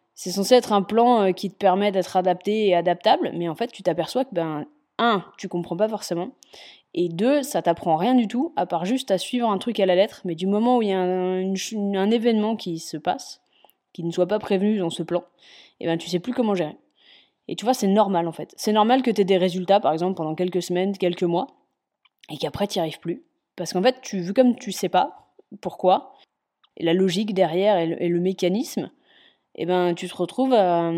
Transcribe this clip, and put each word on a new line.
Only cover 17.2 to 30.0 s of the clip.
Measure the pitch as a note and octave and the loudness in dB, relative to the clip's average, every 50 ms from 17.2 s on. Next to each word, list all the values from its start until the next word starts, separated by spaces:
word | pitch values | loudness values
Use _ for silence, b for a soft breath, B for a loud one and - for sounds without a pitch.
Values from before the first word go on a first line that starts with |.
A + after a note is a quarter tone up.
| b b b b _ - | b b b b _ -12
Et | - | -10
tu | E3+ G3 | -6 -2
vois, | A3 B3+ | -2 0
c'est | B3 - G3 | 2 2 2
normal, | G3 G#3+ G#3+ G3+ G3 E3+ E3+ E3+ | 4 4 4 2 2 0 -2 -2
en | D#3+ | -4
fait. | - D3+ - - | -8 -12 -14 -12
C'est | - - G#3+ G#3+ | -6 -2 0 2
normal | G#3+ G#3 A3 B3 C4+ B3+ | 4 4 4 4 2 2
que | B3 | 2
t'aies | G#3+ G#3 G3+ | 2 2 4
des | F3+ G3 | 4 4
résultats, | F#3 F3+ F#3+ E3+ F#3 F3+ E3+ G3 G#3 | 4 4 2 0 -2 0 4 2 4
par | A3 - D#3 | 4 2 0
exemple, | D#3+ F3 F#3 F#3+ | 0 0 -2 -2
pendant | F3 E3 D#3 D#3 | -4 -4 -6 -4
quelques | D#3 F3+ F#3 F3 F#3 F3 | -4 -4 -2 -2 -4 -4
semaines, | - F3 F3 F#3 G3 G3+ | -2 -2 0 0 0 -2
quelques | - F#3+ F3+ F3 E3+ F#3+ | 0 0 -2 0 0 -2
mois, | F3 E3+ E3+ A#3 - _ _ _ _ _ _ _ _ _ _ _ _ _ _ _ - | 0 0 0 -2 -4 _ _ _ _ _ _ _ _ _ _ _ _ _ _ _ -14
et | D3+ | -12
qu'après, | C#3 - D3+ - - G3+ | -6 -6 -6 -4 -4 -4
t'y | G3+ - G3 | -4 -2 -2
arrives | E3 D#3 - - | -4 -4 -4 -8
plus. | - E3 F3 B3 - _ _ _ _ _ - | -6 -8 -8 -8 -8 _ _ _ _ _ -12
Parce | - F3 D#3+ - | -12 -8 -4 -2
qu'en | F#3 F#3+ | 0 2
fait, | B3+ B3+ - | 2 0 0
tu, | - - - F#3+ | -6 -8 -8 -6
vu | F3 F3 G3+ | -6 -2 2
comme | - B3+ B3 A#3 | 4 4 4 4
tu | - - G#3 | 0 -4 -10
sais | F#3 - - F3 | -8 -6 -4 0
pas | - F#3 - D#4 - - _ _ _ _ _ - - - | 0 0 0 0 -4 -14 _ _ _ _ _ -20 -18 -12
pourquoi, | - - - - - F3+ F#3 - - - b b b b _ _ _ _ _ _ _ _ _ | -10 -10 -8 0 2 4 4 4 2 -6 b b b b _ _ _ _ _ _ _ _ _
et | - - | -4 -2
la | E3 E3 | 0 2
logique | F#3 F#3+ F#3+ E3 F#3 A3+ G#3 G#3+ | 4 2 2 2 0 -2 -2 0
derrière | F#3 F#3 D#3+ D#3+ F3+ G3 G#3 G#3 F3+ | 2 2 2 2 2 2 4 4 2
et | E3+ | 2
le, | D#3+ E3 - - | 0 -2 -2 -2
et | F3 | 0
le | F3 E3+ | 0 0
mécanisme, | F3 F#3 F#3+ - - F3 F3+ G#3+ D4+ - - - - - _ b b b b b b b b b b b - | 0 0 -2 0 0 0 0 0 -2 -4 -4 -6 -6 -6 _ b b b b b b b b b b b -10
eh | - - | -8 -4
ben, | E3+ F3+ F3+ F3+ F3+ E3+ | 0 0 2 2 0 0
tu | E3+ | -2